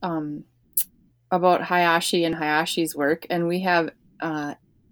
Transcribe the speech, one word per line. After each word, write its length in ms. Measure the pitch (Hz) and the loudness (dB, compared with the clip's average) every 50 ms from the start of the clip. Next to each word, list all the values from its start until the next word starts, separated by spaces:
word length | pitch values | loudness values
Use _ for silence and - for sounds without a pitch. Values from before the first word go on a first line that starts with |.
| - | -6
um, 400 | 180 165 160 156 151 147 151 - - _ _ _ _ _ - - - _ _ _ _ _ _ _ _ | -4 -4 -4 -4 -6 -8 -10 -12 -16 _ _ _ _ _ -6 -6 -6 _ _ _ _ _ _ _ _
about 320 | 185 180 175 180 175 - - | 0 2 4 4 4 2 2
Hayashi 640 | - 180 180 175 170 165 170 170 - - 175 170 | 0 0 2 4 4 4 2 2 0 0 0 0
and 100 | 165 165 | 0 0
Hayashi's 580 | 160 156 151 151 156 165 165 - - 165 151 - | -2 -2 0 0 0 0 0 -2 -2 -2 -2 -2
work, 320 | 143 147 139 160 165 - - | -2 0 0 0 -2 -2 -4
and 180 | 180 175 170 170 | -2 -2 0 0
we 140 | 175 180 | 0 0
have, 300 | 185 185 175 170 165 151 - _ _ _ _ - | 0 2 2 2 2 0 -4 _ _ _ _ -8
uh, 360 | - 165 156 151 147 143 - - _ _ _ _ _ _ | -6 -6 -4 -4 -6 -6 -8 -12 _ _ _ _ _ _